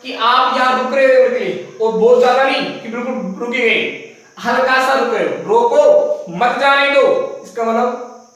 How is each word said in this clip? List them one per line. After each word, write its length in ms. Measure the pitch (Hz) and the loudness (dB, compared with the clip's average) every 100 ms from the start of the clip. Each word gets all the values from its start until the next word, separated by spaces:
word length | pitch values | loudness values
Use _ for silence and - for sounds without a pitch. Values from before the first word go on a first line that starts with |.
कि 100 | 262 | -14
आप 440 | - 269 262 262 262 | -4 0 2 2 0
यहां 260 | 254 254 | 0 0
रुक 100 | - | -2
रहे 120 | 277 | 2
हो 180 | 262 262 | 4 4
रुके 280 | 247 240 190 - - - | 4 0 -4 -6 -10 -4
और 120 | 220 | -2
बहुत 280 | 185 226 240 | 2 4 4
ज्यादा 240 | 247 - | 4 2
नहीं 380 | - - - - | 0 -2 -6 -10
कि 80 | 226 | -10
बिल्कुल 240 | 233 254 - 185 190 | -10 -8 -8 -8 -8
रुके 200 | 233 247 | -8 -2
गए, 200 | 233 220 117 - - - _ - | -2 -2 -4 -10 -18 -20 _ -10
हल्का 360 | 233 254 262 269 262 | -4 -2 0 0 0
सा 60 | |
रुक 200 | 269 240 | 0 -2
रहे 100 | 214 | -2
हो, 120 | 165 - 170 | -4 -6 0
रोको 880 | 233 240 - - - - - - 175 | 0 2 4 6 4 2 -4 -8 -2
मत 200 | 240 247 | -2 0
जाने 300 | 277 277 277 | 2 2 2
दो, 140 | 277 240 - - - | 2 2 0 -4 -10
इसका 200 | - - | -14 -6
मतलब 720 | 226 226 247 - - - - | -2 -2 -2 -4 -12 -18 -20